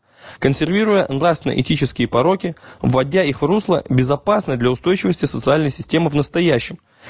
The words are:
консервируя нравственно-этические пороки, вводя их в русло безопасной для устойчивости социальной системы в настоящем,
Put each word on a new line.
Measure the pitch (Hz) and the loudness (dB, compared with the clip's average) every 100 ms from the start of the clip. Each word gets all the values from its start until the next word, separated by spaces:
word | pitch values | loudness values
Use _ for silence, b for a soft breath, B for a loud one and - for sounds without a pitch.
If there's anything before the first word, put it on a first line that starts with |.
| B B B B | B B B B
консервируя | 135 135 156 190 214 202 170 | 0 0 0 0 2 2 0
нравственно-этические | 135 170 156 - - 127 160 135 - 120 | 0 0 0 -2 -2 0 0 -2 -2 0
пороки, | 120 143 190 180 160 B B | 2 2 0 -4 -10 B B
вводя | 123 127 135 175 | 0 0 2 2
их | 165 131 | 0 0
в | 143 | 0
русло | 208 208 165 - | 0 0 -2 0
безопасной | 131 127 143 - 208 - 127 | 0 2 0 0 0 0 -2
для | 120 | 0
устойчивости | 127 170 190 185 170 139 | 0 0 0 0 -2 -2
социальной | - - 151 151 | -2 0 2 0
системы | - 151 160 165 | -4 -2 0 0
в | 143 | 0
настоящем, | 139 143 151 127 - - _ B B | -2 0 2 2 -2 -10 _ B B